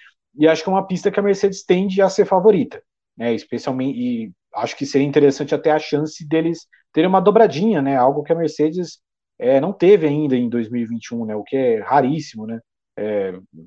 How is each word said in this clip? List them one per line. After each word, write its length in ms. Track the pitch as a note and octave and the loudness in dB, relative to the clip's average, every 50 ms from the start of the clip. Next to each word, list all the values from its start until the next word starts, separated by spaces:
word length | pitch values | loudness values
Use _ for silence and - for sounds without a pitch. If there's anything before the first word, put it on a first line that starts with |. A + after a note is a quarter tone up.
| - _ _ _ _ _ _ | -20 _ _ _ _ _ _
e 120 | C#3+ D3+ D#3+ | 2 4 4
acho 160 | D#3+ D#3 - | 4 2 -2
que 40 | G3 | -2
é 40 | |
uma 140 | F#3+ G3 F#3+ | -2 -2 -2
pista 240 | - F#3 F3 - G3+ | -2 -4 -4 -4 -2
que 100 | F#3+ G3+ | -2 0
a 20 | |
Mercedes 420 | G3+ G3+ G3 F#3+ - G3 F#3+ - - | 0 0 0 0 0 -2 -2 -2 0
tende 380 | - F#3 F3+ G3 G3+ F#3 G3 | 0 2 2 0 0 2 2
a 60 | G3 F#3 | 2 2
ser 160 | F#3+ - F#3+ | 2 0 0
favorita, 580 | - F#3+ F#3 F3 A3 G3 E3 B2 - - - - _ _ _ _ _ _ | 2 2 4 4 4 4 4 2 -2 -6 -16 -20 _ _ _ _ _ _
né? 160 | - A2+ A#2+ | -6 -4 -2
Especialmente, 640 | A#2 G#2+ - - A#2+ A#2+ - C#3+ B2+ C3 C3 C#3 B2 | -2 -4 -6 -8 -10 -8 -6 -6 -4 -4 -4 -4 -4
e 360 | A#2 B2 B2 A#2+ A2+ A2+ F#2+ - _ _ _ | -4 -4 -4 -4 -6 -8 -10 -14 _ _ _
acho 240 | - - A#2 - - | -8 -6 -6 -6 -6
que 80 | - C#3+ | -8 -4
seria 220 | - - C3+ C#3 | -2 0 0 0
interessante 480 | C#3+ C#3 D3+ C#3+ C#3 C#3 - D3 C#3+ D3+ | 2 4 4 4 4 4 2 -2 -4 -4
até 160 | C#3 - D#3+ | 0 0 2
a 80 | D3+ D3+ | 0 0
chance 480 | D3+ - D3+ C#3+ D3+ D3+ - - E3 | 0 -2 -4 -4 -4 -4 -8 -12 -6
deles 400 | D3 D#3+ D#3+ E3 E3+ E3+ E3 - _ _ _ _ _ | -2 -2 0 0 -2 -4 -6 -10 _ _ _ _ _
terem 160 | - D3+ E3 F#3 | 0 0 2 2
uma 120 | F#3+ F#3+ | 2 2
dobradinha, 600 | F3+ G#3 G3 A3 A3+ F3 C3+ D3 G3 A3+ G#3 D3+ | 4 4 6 6 6 4 2 0 0 0 0 0
né? 160 | C3+ C#3 C#3 | 0 0 2
Algo 280 | B2 B2 C3+ C#3+ D3+ C#3+ | 2 2 2 2 0 -2
que 80 | - | -2
a 40 | E3 | -2
Mercedes, 640 | E3 E3 D3+ - - D3 D#3 D#3+ F3+ F3 D#3 - - _ _ _ _ _ _ _ - | -2 -2 -2 -2 -2 -2 -2 -2 -4 -8 -10 -12 -18 _ _ _ _ _ _ _ -4
é, 200 | A#2 B2 C3+ C3+ | 0 2 2 2
não 140 | D3 F#3 | 2 -2
teve 340 | G3+ - F3 F#3 G#3 F#3 D#3 | -2 2 4 6 6 6 4
ainda 300 | D3 C#3+ D3+ D#3 C#3 C3 | 2 0 0 0 0 0
em 140 | B2 B2 A#2 | 0 0 -2
dois 180 | A#2+ A#2+ A2+ G#2+ | -2 -4 -4 -4
mil 140 | B2 A#2+ | -6 -6
e 40 | A#2 | -6
vinte 200 | A2 A#2 A2+ - | -6 -8 -10 -10
e 80 | - A#2+ | -8 -8
um, 100 | A#2 A2+ | -8 -6
né? 100 | G#2+ G#2+ | -6 -8
O 80 | G#2 | -8
que 140 | G2+ - C#3 | -8 -4 -4
é 240 | C3+ C3 A#2+ A2+ G#2+ | -2 0 0 0 -2
raríssimo, 680 | G2+ G#2+ C3 C#3+ B2+ B2+ D#3 D#3 - - - A2 G#2+ | -2 0 2 2 2 0 -2 -4 -8 -10 -14 -14 -12
né? 140 | A2 A2+ A#2 - _ _ _ _ _ _ | -12 -12 -12 -14 _ _ _ _ _ _
É, 360 | - G#2 G#2+ G#2 G#2 G2 F#2+ F#2 F#2 G2 _ - D#2+ E2+ | -8 -6 -4 -4 -4 -4 -4 -8 -12 -16 _ -20 -20 -16